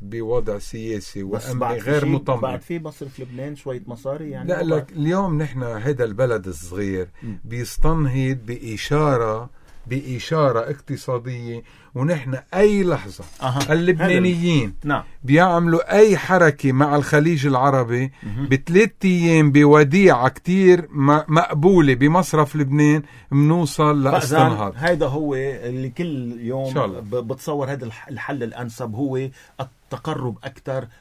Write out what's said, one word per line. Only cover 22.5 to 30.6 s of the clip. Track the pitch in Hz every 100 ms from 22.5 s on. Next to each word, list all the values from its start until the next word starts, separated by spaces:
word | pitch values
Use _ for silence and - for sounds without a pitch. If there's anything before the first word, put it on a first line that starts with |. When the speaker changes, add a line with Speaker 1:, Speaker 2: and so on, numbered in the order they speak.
| 151
Speaker 1:
لبنان | 139 147 151 151 147 - -
منوصل | 139 147 170 156 - 151 147
Speaker 2:
فإذا | 135
Speaker 1:
لاستنهاض. | 135 127 151 156 107 101 117
Speaker 2:
هيدا | 165 175 147
هو | 143 151
اللي | 131 135 123 120 127 131
كل | 120 175 139 120 120
يوم | 117 131 135
Speaker 1:
إن |
شاء | 139 110
الله. | 92
Speaker 2:
ب-، | 104 123 117
بتصور | - - 147 135
هذا | 139
الح-، | 120 110 -
الحل | 127 - 143
الأنسب | 117 113 120 117 120
هو | 107 139 131 135 - _ _
التقرب | 127 _ _ 127 - 151 123 107
أكتر، | 135 -